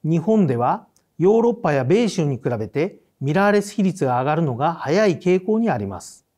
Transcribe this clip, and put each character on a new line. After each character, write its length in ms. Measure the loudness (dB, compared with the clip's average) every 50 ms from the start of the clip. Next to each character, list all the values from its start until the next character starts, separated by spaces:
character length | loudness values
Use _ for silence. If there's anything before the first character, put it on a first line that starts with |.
| -2
日 180 | 0 -2 0
本 260 | 0 2 2 2 2
で 80 | 2 2
は 300 | 0 0 0 -2 -4 -6 _ _ _ _ _ _
ヨ 200 | 0 2 4 4
ー 40 | 4
ロ 100 | 2 2
ッ 20 | 0
パ 180 | 0 -2 0 0
や 100 | 0 2
米 260 | 2 2 2 2 0
州 160 | 0 -2 -2
に 120 | -2 -2
比 120 | -4 -4 -4 -4 -4
べ 80 | -6
て 300 | -6 _ -4 -4 -4 -6 -14 _ _ _ _
ミ 120 | -4 -2 0
ラ 160 | 2 2 4
ー 20 |
レ 100 | 2 2
ス 120 | 0 -2 -4
比 100 | -2 0
率 220 | 0 0 0 -2
が 140 | 0 0 0
上 60 | 0
が 100 | 0 0
る 60 | 0
の 140 | 0 -2 -2
が 180 | -2 -2 -2 -2
早 320 | -4 -4 -2 0 2 2
い 140 | 2 0 0
傾 240 | 0 0 0 2 2
向 160 | 0 -2 0
に 100 | 0 0
あ 80 | -2
り 80 | -2 -4
ま 160 | -6 -8 -12
す。 240 | -14 -18 -20 -20 _ _ _